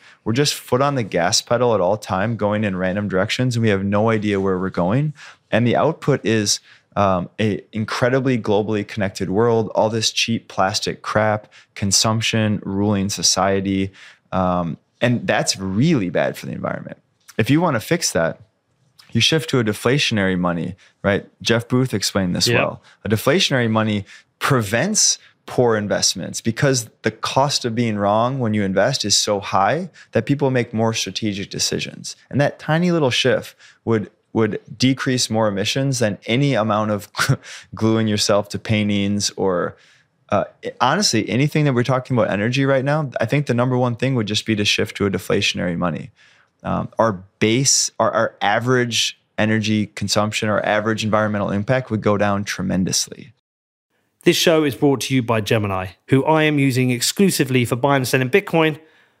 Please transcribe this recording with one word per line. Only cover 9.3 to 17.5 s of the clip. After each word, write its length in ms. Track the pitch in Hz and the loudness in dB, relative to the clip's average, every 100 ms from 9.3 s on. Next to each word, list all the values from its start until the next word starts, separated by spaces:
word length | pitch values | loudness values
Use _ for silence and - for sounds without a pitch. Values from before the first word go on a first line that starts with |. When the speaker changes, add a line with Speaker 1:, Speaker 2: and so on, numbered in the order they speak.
Speaker 1:
world, 400 | 95 117 113 104 - | 2 2 2 0 0
all 120 | 107 | 0
this 220 | 113 107 | 0 -2
cheap 380 | - - 113 - | -2 -2 -4 -4
plastic 540 | - 95 110 - - | 0 0 0 -6 -8
crap, 480 | - 110 107 107 - - _ - | -4 0 0 0 -4 -20 _ -6
consumption, 840 | 98 - 113 110 113 113 107 104 | 0 2 2 0 0 0 0 0
ruling 440 | - 98 104 101 98 | -2 0 2 2 0
society. 840 | 95 85 - 95 98 98 95 95 - - - - | 0 0 2 2 2 0 0 -2 -6 -20 -20 -6
Um, 440 | 92 92 90 85 - _ - | -2 0 0 -2 -6 _ -2
and 240 | 123 117 | 0 0
that's 320 | 95 110 156 101 | 0 0 0 -4
really 540 | 95 98 156 147 90 | -4 0 2 2 0
bad 260 | 78 67 - | 0 -2 -2
for 100 | 67 | -10
the 60 | |
environment. 460 | 65 69 - - - _ _ _ - | -6 -6 -6 -12 -18 _ _ _ -4
If 100 | |
you 120 | 107 | 2